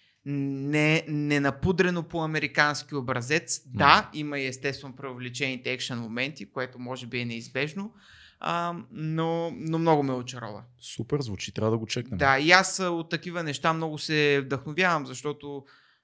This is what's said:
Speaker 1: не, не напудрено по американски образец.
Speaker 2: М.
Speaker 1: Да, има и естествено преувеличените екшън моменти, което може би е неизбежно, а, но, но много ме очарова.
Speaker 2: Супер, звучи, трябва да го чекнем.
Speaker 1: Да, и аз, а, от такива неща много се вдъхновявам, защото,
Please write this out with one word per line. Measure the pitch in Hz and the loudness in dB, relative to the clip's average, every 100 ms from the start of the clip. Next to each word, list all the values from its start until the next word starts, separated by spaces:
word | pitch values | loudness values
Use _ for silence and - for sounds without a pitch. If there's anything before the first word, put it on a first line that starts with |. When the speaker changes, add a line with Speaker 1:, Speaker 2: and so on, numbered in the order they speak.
| _ _ 139 | _ _ -6
Speaker 1:
не, | 143 139 139 139 151 151 156 - | -2 -2 -2 0 2 4 2 0
не | 151 147 147 | -2 2 2
напудрено | 139 135 180 180 180 175 | 2 0 0 2 2 0
по | 160 170 | -4 -2
американски | 156 156 147 - 147 139 - 143 | -2 -2 -2 2 2 2 -4 -6
образец. | 123 120 120 151 - - | -2 -2 0 0 0 -6
Speaker 2:
М. | - 120 | -4 6
Speaker 1:
Да, | 143 180 214 | 10 10 6
има | 151 147 143 | -6 -6 -4
и | 131 | -4
естествено | 123 139 139 139 127 | -4 -4 -4 -8 -12
преувеличените | 139 123 123 123 139 127 127 | -12 -10 -8 -4 -4 -4 -4
екшън | 127 - 120 | -4 -4 -6
моменти, | 117 117 135 156 - | -6 -4 -4 -6 -12
което | - 127 123 | -8 -8 -8
може | 123 127 120 | -10 -10 -8
би | 123 | -6
е | 120 | -6
неизбежно, | 117 117 131 147 156 202 - - - - - | -6 -6 -4 -4 -4 -10 -12 -20 -20 -20 -10
а, | - 170 175 170 - | -4 -2 -2 -6 -10
но, | - 156 160 165 165 165 | -8 -4 -2 -2 -2 -4
но | - 160 165 | -6 -4 0
много | 165 151 | 4 4
ме | 139 | 4
очарова. | 127 123 127 117 104 - - | -2 -6 -10 -10 -12 -14 -10
Speaker 2:
Супер, | - - 117 147 | -6 -6 -2 -2
звучи, | 123 95 - | -2 -6 -8
трябва | - 107 | -2 0
да | 113 | 0
го | 110 | -2
чекнем. | - 117 95 | -6 -6 2
Speaker 1:
Да, | 139 135 | 4 6
и | 151 | 8
аз, | 180 185 - | 6 6 0
а, | 185 | 0
от | 170 165 | -2 -4
такива | 170 180 175 | -6 -6 -6
неща | 160 139 170 | -6 -2 0
много | 160 160 151 | 0 -2 -4
се | - 156 147 143 | -2 2 4 2
вдъхновявам, | 131 135 139 151 185 160 131 | 0 -4 -4 0 2 2 -2
защото, | 127 147 147 143 143 135 - _ _ | -8 -8 -8 -10 -14 -16 -20 _ _